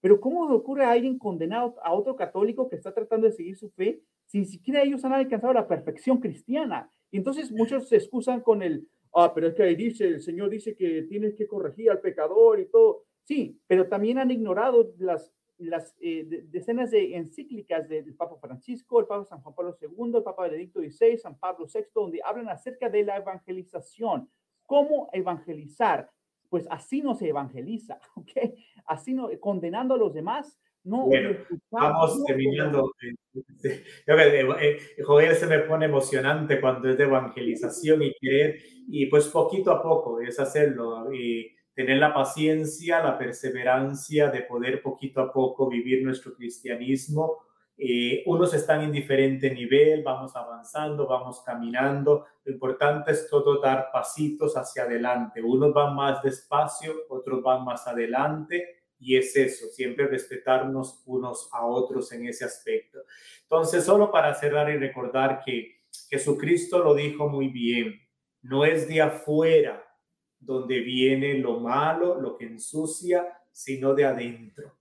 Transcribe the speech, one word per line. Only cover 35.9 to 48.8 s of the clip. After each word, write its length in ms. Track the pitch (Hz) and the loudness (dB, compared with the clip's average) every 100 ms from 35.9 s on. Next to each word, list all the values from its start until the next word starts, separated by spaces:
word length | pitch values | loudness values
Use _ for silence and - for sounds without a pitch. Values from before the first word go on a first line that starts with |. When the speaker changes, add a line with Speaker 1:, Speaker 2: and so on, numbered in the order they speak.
| 139 135 139 135 151 147 131 | 2 2 0 0 0 0 2
Speaker 2:
cuando 280 | 131 127 131 | 2 0 0
es 100 | 127 | 2
de 60 | |
evangelización 1000 | 139 135 120 127 117 - 165 - 156 156 | 4 4 0 -6 -6 -4 -6 -4 2 4
y 100 | 139 - | 2 -2
querer, 380 | 135 135 151 151 - - - | 0 2 2 0 -16 -20 -8
y 180 | 147 135 | -2 4
pues 200 | 147 147 | 4 4
poquito 440 | 165 - 190 185 | 2 2 2 2
a 100 | - | 2
poco 380 | 160 160 120 117 | 4 2 0 -6
es 180 | 120 131 | -6 -4
hacerlo, 760 | 135 151 143 123 113 113 120 | -2 2 2 2 -6 -6 -8
y 360 | 131 120 117 113 _ _ | -6 -4 -4 -6 _ _
tener 240 | - 127 135 | -6 0 4
la 160 | 151 | 4
paciencia, 880 | 147 131 156 156 156 151 - 170 165 | 2 -2 0 0 2 -2 -6 -2 0
la 160 | 151 127 | 2 -2
perseverancia 1120 | 120 117 127 127 123 131 135 139 - 151 147 | -6 -6 -8 -4 0 2 0 -6 -2 2 2
de 120 | 127 | 2
poder 400 | - 120 123 139 | -6 -4 -4 -4
poquito 380 | 135 - 135 131 | -6 -8 -6 -4
a 120 | 131 | -2
poco 360 | 135 131 - 135 | 0 -2 0 0
vivir 360 | 120 123 131 | 0 0 0
nuestro 300 | 131 131 131 | 0 -4 -10
cristianismo. 1040 | - 120 - - 117 127 135 135 151 160 160 _ _ _ _ | -14 -14 -12 -10 -8 -2 -4 -2 -2 -2 -4 _ _ _ _
Eh, 460 | 135 120 120 135 | -2 0 0 -2
unos 300 | - 170 180 | 0 2 2
están 260 | 156 - 151 | 2 2 0